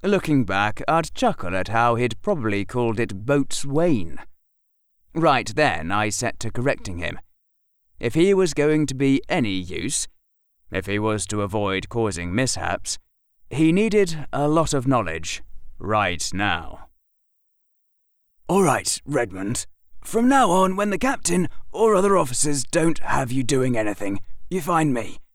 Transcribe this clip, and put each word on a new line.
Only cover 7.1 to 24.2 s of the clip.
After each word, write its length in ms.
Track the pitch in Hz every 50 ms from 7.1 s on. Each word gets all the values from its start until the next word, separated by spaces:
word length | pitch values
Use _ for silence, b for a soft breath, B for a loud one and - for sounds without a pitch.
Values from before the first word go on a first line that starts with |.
| 87 - - _ _ _ _ _ _ _ _ _ _ _ _ _ _ -
If 160 | - 117 110
he 180 | 160 170 196 202
was 200 | 190 190 175 147
going 320 | - 143 151 156 156 151 139
to 80 | 135
be 260 | 131 139 135 135 135 - -
any 260 | 160 - 131 107 95
use, 540 | 95 95 80 - 85 85 104 - - - - _ _ _ _ _ _ _ _ _ _ _ _
if 180 | - 95 92 95
he 120 | 101 104
was 260 | 107 110 107 107 95 -
to 140 | 107 104
avoid 460 | 101 101 107 110 104 98 95 95 92 -
causing 480 | - 120 113 107 98 87 87 85 87
mishaps, 640 | 110 131 123 - 101 87 87 87 - - - - - _ _ _ _ _ _ _ _ _ -
he 220 | - 131 160 160
needed 560 | 165 185 214 226 196 208 202 175 165 156 139 - -
a 160 | 131 143 147
lot 240 | 151 165 160 - -
of 140 | 143 123 131
knowledge 540 | 135 120 107 85 80 82 - - - - - - - - - - - -
right 520 | - 92 107 107 104 92 90 85 - - -
now. 560 | 95 101 101 87 80 80 - - - - - _ _ _ _ _ _ _ _ _ _ _ _ _ _ _ _ _ _ _ _ _ _ _ _ _ _ _ _ _ _ _ -
"All 120 | 170 196
right, 400 | 196 156 127 107 95 - - - -
Redmond. 640 | - 143 143 123 104 95 95 95 101 120 - - - - _ _ _ - -
From 260 | - - - 220 233 254
now 240 | 277 277 254 202
on, 240 | 170 185 190 190 190
when 140 | 190 202 208
the 80 | 196 180
captain 500 | - 262 277 - - - 175 180 180 147 b b b b
or 240 | - - 214 226 214
other 220 | 185 190 202 196 185
officers 480 | 165 131 123 - - 151 147 143 127
don't 340 | - - 165 160 160 160 -
have 320 | - - - 139 135 120
you 100 | 123 135
doing 360 | 131 120 147 131 127 131 123 120
anything, 420 | - 107 101 - 104 98 98 98